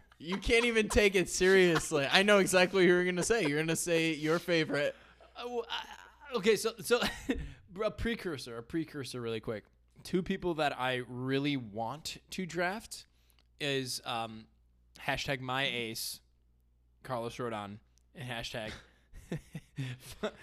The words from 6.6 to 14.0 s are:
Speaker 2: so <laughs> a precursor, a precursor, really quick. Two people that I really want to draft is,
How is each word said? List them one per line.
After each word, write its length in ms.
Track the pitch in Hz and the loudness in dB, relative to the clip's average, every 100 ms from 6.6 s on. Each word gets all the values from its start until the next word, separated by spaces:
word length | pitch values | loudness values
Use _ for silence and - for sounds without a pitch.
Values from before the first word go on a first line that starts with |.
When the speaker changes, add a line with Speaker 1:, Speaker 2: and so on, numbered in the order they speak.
| 220 214 | 0 -4
Speaker 2:
so 180 | 170 233 202 - - 233 | 0 2 2 -2 -4 -4
<laughs> 440 | - - - 175 | -4 -12 -16 -4
a 60 | 214 | -4
precursor, 680 | 208 226 233 185 135 123 117 | -2 -2 -2 -4 -6 -8 -12
a 40 | |
precursor, 580 | 117 165 156 147 127 127 | -6 -6 -6 -8 -10 -6
really 200 | 117 113 | -4 -4
quick. 240 | - 107 - _ _ - | -4 -8 -10 _ _ -20
Two 200 | - 180 | -4 -2
people 320 | 185 190 180 | -2 -4 -2
that 240 | 156 147 127 | 0 0 0
I 240 | 127 127 123 | -2 -2 -4
really 480 | 123 131 135 147 139 | -6 -2 0 0 -2
want 640 | 113 101 113 147 - - _ | -6 -6 -6 -6 -10 -14 _
to 140 | - | -8
draft 640 | 180 165 180 208 - - - _ _ _ _ _ | -6 -2 -4 -4 -12 -18 -18 _ _ _ _ _
is, 420 | 147 135 127 - | -2 -2 -4 -8